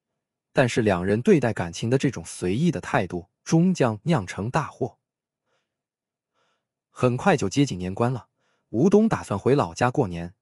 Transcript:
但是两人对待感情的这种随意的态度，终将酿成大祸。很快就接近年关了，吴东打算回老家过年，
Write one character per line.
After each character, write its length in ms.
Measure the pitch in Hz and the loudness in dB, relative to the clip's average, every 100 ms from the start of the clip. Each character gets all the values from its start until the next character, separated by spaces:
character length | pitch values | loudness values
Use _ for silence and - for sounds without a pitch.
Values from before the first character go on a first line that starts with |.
| _ _ _ _ _ | _ _ _ _ _
但 160 | - 127 | 0 2
是 120 | - | 2
两 240 | 107 90 90 | 2 2 2
人 160 | 104 | 0
对 180 | 123 180 | 4 4
待 120 | 120 | 2
感 220 | 107 87 | -2 -6
情 160 | 82 113 | -6 -2
的 80 | 135 | 0
这 120 | 147 | 0
种 140 | 95 82 | -4 -10
随 300 | - 90 101 | -6 -4 0
意 160 | 175 | 0
的 80 | 143 | -2
态 260 | - 135 92 | -2 -4 -2
度， 220 | 90 - _ | -6 -10 _
终 300 | - 165 180 | 0 2 2
将 260 | 180 127 107 | 2 0 -2
酿 220 | - 165 92 | -2 -2 -2
成 240 | - 104 | -6 -4
大 180 | 160 139 | -4 -6
祸。 320 | - 127 - _ _ _ _ _ _ _ _ _ _ _ _ _ _ _ _ _ _ _ | -6 -10 -10 _ _ _ _ _ _ _ _ _ _ _ _ _ _ _ _ _ _ _
很 260 | - 127 123 | -2 -2 0
快 220 | - 165 | 2 2
就 100 | 101 | 0
接 180 | 131 143 | 0 -2
近 120 | 92 | -2
年 160 | 90 | -6
关 180 | 95 120 | -2 -2
了， 160 | 127 - _ _ _ _ | -4 -10 _ _ _ _
吴 200 | 107 175 | 0 4
东 180 | 202 220 | 4 4
打 140 | - | 0
算 160 | - 101 | -4 -2
回 160 | 113 143 | 2 2
老 180 | 95 | 2
家 180 | 82 123 | 0 0
过 160 | 127 110 | 0 -2
年， 260 | 85 85 - | -4 -10 -12